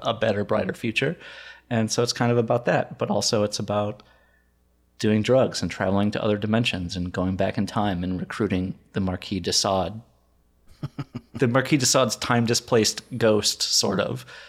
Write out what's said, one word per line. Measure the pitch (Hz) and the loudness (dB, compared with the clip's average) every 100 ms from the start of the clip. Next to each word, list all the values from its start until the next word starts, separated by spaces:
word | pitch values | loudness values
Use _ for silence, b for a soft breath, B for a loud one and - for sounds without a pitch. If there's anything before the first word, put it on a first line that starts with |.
a | 123 | -4
better, | 110 113 101 | 0 0 0
brighter | 98 104 95 | 0 0 -2
future. | - 117 - 143 175 B B B B B | -4 -4 -2 -2 -4 B B B B B
And | 117 110 | -2 0
so | - | 0
it's | 120 | 0
kind | - 120 | 2 2
of | 120 | 2
about | 113 120 180 | 2 0 2
that, | 151 - - | 0 0 -4
but | - | -2
also | 101 - 110 | 0 0 2
it's | 104 - | 0 -2
about | 104 104 104 - - b b b b b _ _ _ - | -2 -2 -2 -6 -16 b b b b b _ _ _ -2
doing | 107 107 | 2 4
drugs | 107 131 104 - | 6 4 4 0
and | 87 | -4
traveling | - 95 98 104 | -2 0 2 2
to | - | 0
other | 110 104 | 0 0
dimensions | 107 113 120 92 87 92 | 0 0 0 -2 -6 -4
and | 90 | -4
going | 92 92 95 | -2 -2 0
back | 98 110 | 0 0
in | 98 | -2
time | 117 104 87 90 | 0 0 0 -2
and | 92 | -4
recruiting | - - 101 95 92 - _ | -6 -2 0 0 -2 -6 _
the | - | -4
Marquis | 92 90 - 95 | -2 -4 -4 -4
de | 90 | -2
Sade. | - 104 95 87 110 - _ _ _ _ _ _ - | 0 2 2 0 -6 -16 _ _ _ _ _ _ -14
<laughs> | - - - - - | -12 -10 -12 -12 -10
The | - 123 | -2 0
Marquis | 131 - 147 | 2 2 2
de | 123 | 4
Sade's | 135 117 - | 2 2 0
time-displaced | - 120 113 120 - 117 104 - - 120 | 0 2 2 0 2 2 2 -2 -8 0
ghost, | 113 107 - - | 2 4 2 -2
sort | - - - - | -2 0 0 0
of, | - 127 - B | -2 -4 -10 B